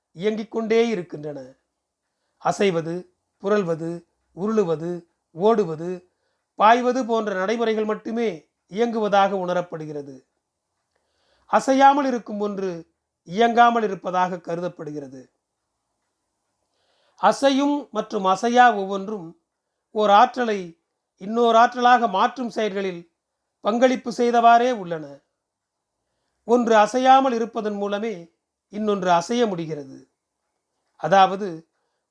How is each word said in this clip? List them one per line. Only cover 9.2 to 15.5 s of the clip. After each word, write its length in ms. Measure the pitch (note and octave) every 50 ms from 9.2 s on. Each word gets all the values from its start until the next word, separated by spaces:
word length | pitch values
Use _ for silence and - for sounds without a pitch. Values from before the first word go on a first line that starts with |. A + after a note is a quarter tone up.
| G3 G3 G3+
உணரப்படுகிறது. 880 | F#3+ F3+ F3+ F3+ F3+ F3 - E3 D#3+ D#3 D3+ D3+ D3 C#3 C#3+ C3+ C3 _ _ _ _ _ _ _ _ _ _ _ _ _ _ _ _ _ _ _ _ _ _ _ _ _
அசையாமல் 600 | - - A3 A3 C4+ C4+ C4 C4+ C#4 C#4 D4 C#4
இருக்கும் 340 | C4+ B3 A#3 - - G#3+ G3+
ஒன்று 520 | G#3 G#3 G3+ F#3+ F#3+ F#3 E3+ E3 E3 _ _ _ _ _ _ _ _
இயங்காமல் 600 | E3+ E3+ G#3 A#3 A#3 A3+ A#3+ A#3+ A#3+ A#3 A#3 G#3+
இருப்பதாக 580 | G3+ F#3+ F#3 - G3 F3+ F#3 F3+ F3+ F#3 E3+
கருதப்படுகிறது. 920 | - F3 E3+ E3+ F3+ F3 E3+ - E3 D3+ D3 D3 C#3 C3 C3+ C3 B2 _ _ _ _ _